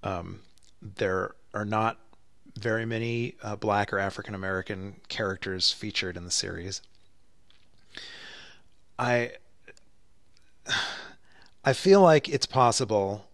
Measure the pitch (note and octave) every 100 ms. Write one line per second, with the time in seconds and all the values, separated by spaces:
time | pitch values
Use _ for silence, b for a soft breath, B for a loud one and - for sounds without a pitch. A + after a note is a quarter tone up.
0 | - F#2 F2 F#2 - - - - G#2+ G2
1 | G2+ F#2 F#2+ - - G#2 G#2 G#2+ A2 -
2 | - - - - - - A#2 A2+ A2+ A2+
3 | A#2 A#2 A#2+ - G#2 G2+ G#2+ G#2 G2+ G2+
4 | G2 - G2+ G2+ F#2+ F#2+ F#2 G2 G2 F#2+
5 | - - G#2 F#2+ - F#2 - - G#2+ -
6 | F#2+ F2 F2 - - - F2+ F#2+ - -
7 | - - - - - - - - - B
8 | B B B B B B B - - -
9 | B2 B2 A#2+ - - - - - - -
10 | - - - - - - - B B B
11 | B B B B B - - C3 F#3+ G3
12 | F3+ D#3 - C#3 - C3 B2 A2+ A#2+ G#2+
13 | G2 G#2 -